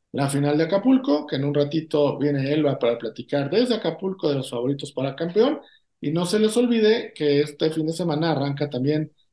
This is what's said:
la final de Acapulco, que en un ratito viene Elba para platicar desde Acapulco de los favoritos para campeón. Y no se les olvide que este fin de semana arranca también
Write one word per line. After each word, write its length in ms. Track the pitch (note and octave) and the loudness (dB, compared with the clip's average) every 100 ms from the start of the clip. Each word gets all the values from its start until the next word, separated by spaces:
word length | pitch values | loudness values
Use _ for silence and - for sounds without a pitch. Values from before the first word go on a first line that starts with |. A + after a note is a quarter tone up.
| _ | _
la 160 | - C#3 | -4 -2
final 300 | C#3+ C#3+ D3+ | 0 2 2
de 60 | |
Acapulco, 640 | E3 G3 B3+ C4 C#4 D4 D4 | 2 2 4 2 2 -2 -2
que 100 | C#3 | -4
en 80 | |
un 100 | C#3+ | 0
ratito 640 | D3 D3 D#3+ D#3 D3+ C#3+ - | 0 0 -2 -2 0 2 0
viene 340 | D3 C#3 C3+ | 0 0 0
Elba 260 | D#3 C#3+ C3 | 0 0 2
para 200 | A#2+ A#2 | 0 0
platicar 520 | A2+ - - C#3+ C#3 | -6 -10 -4 -4 0
desde 240 | G#3 B3 | 2 2
Acapulco 540 | A3+ E3+ D#3+ G3 F#3+ D#3 | 0 -4 -4 -6 -4 -2
de 80 | C#3+ | -2
los 140 | B2+ | -4
favoritos 420 | A#2+ B2+ C#3 C#3+ | -4 -4 -4 -6
para 240 | - C#3 C#3 | -6 -6 -4
campeón. 440 | E3+ G#3 C4+ D#4 - _ _ _ | -2 2 2 0 -8 _ _ _
Y 100 | D3 | -4
no 160 | E3 F3 | -2 0
se 120 | G#3+ | 2
les 180 | G#3+ A#3+ | 2 2
olvide 560 | B3 A3+ G#3+ A#3 - | 2 4 4 2 -2
que 260 | - D3 C#3+ | -2 2 2
este 300 | D3 - D#3+ | 0 -2 -2
fin 160 | D#3+ D#3 | 0 -2
de 80 | |
semana 380 | D#3+ E3+ D3+ E3 | -2 -2 0 0
arranca 360 | C#3 C#3+ C#3+ D3 | 0 -2 -2 -4
también 440 | B2+ C#3 D3+ D#3 _ _ | -2 0 0 -2 _ _